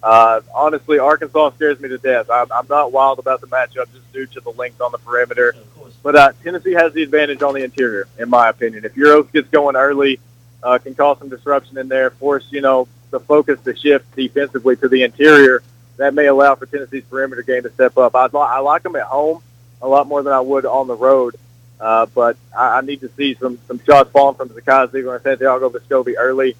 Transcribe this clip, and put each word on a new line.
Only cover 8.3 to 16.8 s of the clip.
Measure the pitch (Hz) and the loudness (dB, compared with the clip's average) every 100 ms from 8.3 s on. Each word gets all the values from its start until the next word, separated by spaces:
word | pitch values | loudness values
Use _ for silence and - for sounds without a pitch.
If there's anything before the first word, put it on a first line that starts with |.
| 123 117 | 2 2
opinion. | 110 117 110 | 0 -6 -6
If | 110 | -14
Uros | 131 147 151 147 | 0 4 4 4
gets | 156 135 | -2 0
going | 156 143 | 0 0
early, | 131 135 143 139 131 _ _ _ _ | 0 0 2 0 -2 _ _ _ _
uh, | 123 127 | -2 -2
can | 135 | -2
cause | 131 143 139 | -2 0 0
some | 143 | -6
disruption | 127 143 143 127 131 | -14 -4 -4 -4 -14
in | 131 | -6
there, | 131 131 | -2 -2
force, | 120 139 139 127 | _ -4 -4 -6
you | 143 | -4
know, | 139 131 123 _ _ | 0 0 -2 _ _
the | 131 | -12
focus | - 151 147 135 | 0 0 0 -4
to | 127 | -6
shift | 117 147 139 - | -6 0 0 -2
defensively | - 127 135 143 131 120 123 | -10 -6 -4 -6 -4 -2 -2
to | 135 | 0
the | 127 | 0
interior, | 127 120 147 151 135 127 _ _ _ _ | -2 2 4 6 6 4 _ _ _ _
that | 139 | -4
may | 143 147 | 0 2
allow | 135 139 131 | 4 4 2
for | 127 | -4
Tennessee's | 143 | -12